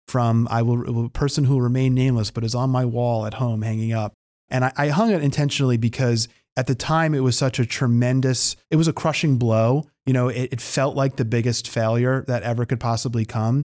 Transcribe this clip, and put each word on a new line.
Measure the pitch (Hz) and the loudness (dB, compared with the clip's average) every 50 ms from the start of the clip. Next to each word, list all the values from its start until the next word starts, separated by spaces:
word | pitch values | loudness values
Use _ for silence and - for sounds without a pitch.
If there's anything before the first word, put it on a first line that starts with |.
| _ - | _ -4
from, | - 123 117 117 113 117 120 - | -2 0 2 2 2 2 2 0
I | - 117 | 0 0
will, | 117 120 120 120 - - 120 117 117 | 0 2 0 0 -2 -2 -2 -2 -4
a | 117 | -4
person | - - 147 143 - - 143 | -2 -2 -2 0 0 2 2
who | 127 139 | 2 2
will | 131 | 2
remain | 123 120 123 131 131 131 127 | 2 2 2 2 2 2 2
nameless, | 131 127 135 123 113 104 - | 2 2 2 2 0 0 -2
but | - 113 113 | -4 -6 -6
is | 113 123 | -4 -2
on | 123 131 135 | -2 0 0
my | 127 127 127 | 0 0 0
wall | 120 117 120 120 120 117 110 107 | 0 -2 -2 0 0 0 -2 -2
at | 110 107 | -4 -4
home | - 123 120 113 107 | -4 -2 -2 -2 -2
hanging | 107 113 110 110 110 113 113 | -2 -2 -2 -2 -2 -2 -2
up. | 110 107 101 _ _ _ _ _ _ _ - | -2 -4 -6 _ _ _ _ _ _ _ -6
And | 127 127 127 | -2 0 0
I, | 131 - - | 0 0 0
I | 143 147 | -2 0
hung | 143 180 226 226 | 2 2 2 2
it | 202 165 147 | 2 2 2
intentionally | 139 - - 147 139 - - 139 127 123 117 | 0 0 2 0 0 0 0 2 2 2 2
because | 117 113 - - 131 120 117 113 113 - _ _ _ _ - | 2 0 0 0 0 2 2 0 -2 -4 _ _ _ _ -6
at | 131 123 - | -4 -2 -2
the | 131 | -2
time | - - - 156 160 165 156 151 | -4 -2 0 0 2 2 2 2
it | 135 | 2
was | 131 127 117 - | 2 2 2 2
such | 143 131 - - | 0 0 0 0
a | 120 | -2
tremendous, | 117 - - 135 120 120 117 123 123 127 131 131 131 127 123 - - - - _ - | -2 -2 -2 0 2 2 2 2 2 2 2 2 2 0 0 -2 -2 -4 -6 _ -2
it | 165 | 0
was | 156 160 160 | 2 2 2
a | 139 | 0
crushing | - - 160 143 - - 151 135 120 | 0 -2 -2 -2 0 2 2 2 2
blow. | 123 113 110 110 113 117 131 151 147 _ _ _ - | 2 2 2 2 2 2 2 0 -2 _ _ _ -2
You | 135 127 | 0 2
know, | 127 123 123 | 2 2 0
it, | 104 123 127 - 127 | -2 -2 -4 -4 -6
it | 117 | -6
felt | - - - 147 135 143 - | -6 -4 -2 0 0 0 0
like | 135 135 139 - | 0 0 0 0
the | - 127 | -2 -4
biggest | 113 120 117 110 123 117 - - - | 0 0 0 0 0 -2 -2 -4 -6
failure | - 117 110 110 117 120 123 127 131 131 - - | -4 -2 0 2 2 2 2 2 0 0 -2 -2
that | 123 113 85 | -4 -4 -2
ever | 120 117 117 120 | -2 -2 -2 -2
could | - 131 117 | -2 -2 -4
possibly | - 117 113 113 - 127 120 117 110 | -2 -2 -2 -2 -4 -4 -2 -2 -4
come. | - - 113 110 113 127 143 143 _ _ | -2 -2 -2 -2 0 0 0 -2 _ _